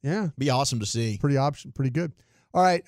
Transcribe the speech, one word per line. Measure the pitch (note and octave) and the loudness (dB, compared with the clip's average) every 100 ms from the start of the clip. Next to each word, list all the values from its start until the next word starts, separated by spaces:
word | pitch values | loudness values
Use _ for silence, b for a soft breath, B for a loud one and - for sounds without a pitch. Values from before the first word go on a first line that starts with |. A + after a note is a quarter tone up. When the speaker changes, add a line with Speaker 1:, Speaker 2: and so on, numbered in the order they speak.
Speaker 1:
Yeah. | C#3 G3 F#3 - | -4 -2 -4 -2
Speaker 2:
Be | C#3 | 0
awesome | B2+ C#3 A#2 | 0 0 -2
to | G2+ | -4
see. | A2+ A2+ G2+ | -2 -2 0
Speaker 1:
Pretty | C#3+ C3+ | 0 2
option, | C#3+ C#3+ - | 0 -4 -10
pretty | - C3+ | -4 -2
good. | C3+ E3+ - b b b | -2 -4 -8 b b b
All | F3 | 2
right, | F#3 F3 | 4 4